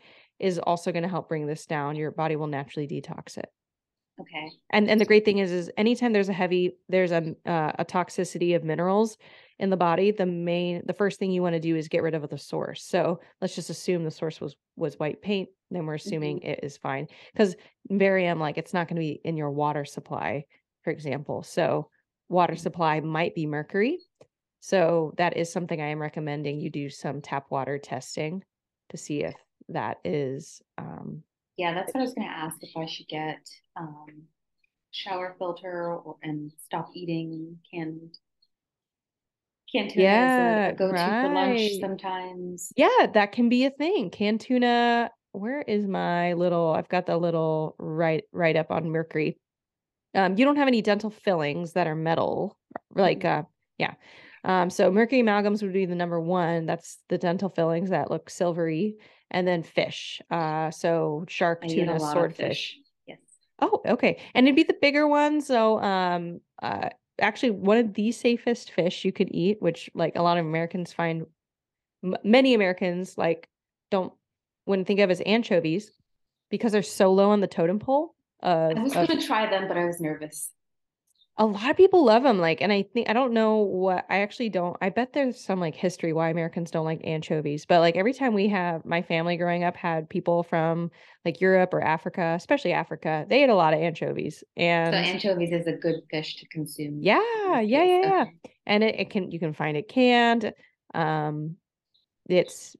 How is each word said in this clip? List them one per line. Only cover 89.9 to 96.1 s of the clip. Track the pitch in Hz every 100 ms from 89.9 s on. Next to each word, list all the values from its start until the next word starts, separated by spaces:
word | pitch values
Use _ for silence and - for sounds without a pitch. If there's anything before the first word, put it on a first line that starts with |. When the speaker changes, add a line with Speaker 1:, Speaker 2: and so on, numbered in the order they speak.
| 160 160
Speaker 1:
people | 175 170 170
from, | 170 170 160 165 170 - - _
like, | 175 147
Europe | 190 190 180
or | 185
Africa, | 147 160 185 185 165 165
especially | - 285 180
Africa, | 156 165 160 170 156 160
they | 226
ate | 277
a |
lot | 196 160
of | 156
anchovies, | 170 165 143 143 - -
Speaker 2:
So | - -
Speaker 1:
and | 170 170 165 170
Speaker 2:
anchovies | 175 185 208 180 170
is | 170 165
a |
good | 151 165 165 -